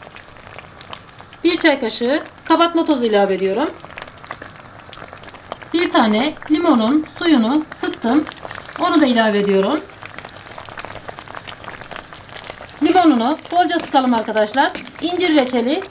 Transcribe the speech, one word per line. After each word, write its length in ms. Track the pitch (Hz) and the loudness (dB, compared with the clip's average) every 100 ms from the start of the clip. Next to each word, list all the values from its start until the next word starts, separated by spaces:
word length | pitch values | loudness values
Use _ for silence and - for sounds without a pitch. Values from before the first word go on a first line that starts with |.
| - - - - - - - - - - - - - - | -20 -20 -20 -20 -20 -20 -20 -20 -20 -20 -20 -20 -20 -4
Bir 120 | 330 330 | -2 2
çay 240 | 330 277 | 2 2
kaşığı 440 | 233 - 240 302 - - - | -2 -2 0 -2 -4 -16 0
kabartma 400 | 320 339 330 311 | 2 4 2 0
tozu 200 | 285 240 | 0 2
ilave 300 | 208 196 185 | 2 2 0
ediyorum. 360 | 190 208 320 - - - - - - - - - - - - - - - - - - - - | -2 -2 -4 -6 -16 -16 -16 -18 -18 -16 -16 -20 -20 -20 -20 -18 -18 -18 -20 -20 -16 -16 -4
Bir 180 | 330 339 | -2 0
tane 420 | 339 220 214 285 302 - | 2 2 2 0 -4 -2
limonun 540 | 311 339 247 220 302 311 - | 0 4 4 4 2 0 -4
suyunu 480 | 330 277 220 302 302 | 2 4 4 0 -2
sıktım. 520 | - 370 - 226 277 302 - - - - - | -6 -8 -4 0 0 0 -10 -14 -14 -14 -4
Onu 220 | 339 339 | 2 4
da 40 | 269 | 4
ilave 340 | 233 220 208 | 4 2 2
ediyorum. 420 | 196 190 196 302 - - - - - - - - - - - - - - - - - - - - - - - - - - - - - - | 2 2 2 -2 -6 -16 -16 -16 -16 -18 -18 -18 -16 -16 -14 -14 -14 -16 -14 -14 -14 -16 -16 -14 -14 -14 -16 -18 -18 -16 -16 -16 -16 -2
Limonunu 540 | 311 359 330 247 233 320 - | 4 6 6 4 2 -2 0
bolca 280 | 339 359 339 | 2 2 0
sıkalım 340 | - 285 254 | 2 2 4
arkadaşlar. 580 | 233 220 220 214 269 320 359 - - | 0 0 0 0 2 0 0 -14 -8
İncir 340 | 320 349 359 302 | -4 0 2 4
reçeli 480 | 254 247 233 330 392 | 2 0 0 -2 0